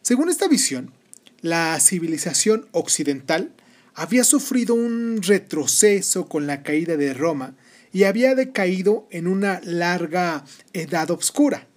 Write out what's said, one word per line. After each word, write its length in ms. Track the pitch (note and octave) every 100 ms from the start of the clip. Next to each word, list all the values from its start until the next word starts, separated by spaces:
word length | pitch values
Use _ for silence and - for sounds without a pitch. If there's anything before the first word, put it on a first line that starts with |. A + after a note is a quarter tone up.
Según 240 | - A#3+ E4
esta 200 | E4+ G4
visión, 440 | C4+ - C3 B2+ _ _ - - _
la 400 | E3 E3 D#3+ D#3+
civilización 880 | - F#3 E3 D#3 F3 D3 G#3+ A3 -
occidental 800 | E3 D#3 - C#3+ C3+ - E3 D4 _ _ _ _
había 280 | - E3 B3
sufrido 500 | A#3+ D4 C4 B3+ A#3
un 480 | A#3 A#3 A#3 A#3 A3+
retroceso 1040 | F3+ G3+ - D3+ C#3 - G#3 G3+ F3+ F#3 -
con 180 | D#3+ D3
la 160 | C#3+
caída 360 | - D3+ E3+ D#3
de 160 | C#3+
Roma 400 | B2+ E3 D3 C3 - _ - _
y 140 | F#3
había 300 | G3 G#3 B3+
decaído 760 | C4 C4 C4 F#3 F#3 F#3+ A3 -
en 160 | E3+ E3+
una 360 | F#3+ G3+ F#3
larga 800 | F3 E3+ E3+ F3+ E3 F3+ F3 D3+ C#3+ - _
edad 360 | F3 D#3+ E3+ D#3+
oscura 580 | E3 - - D4 F3+ -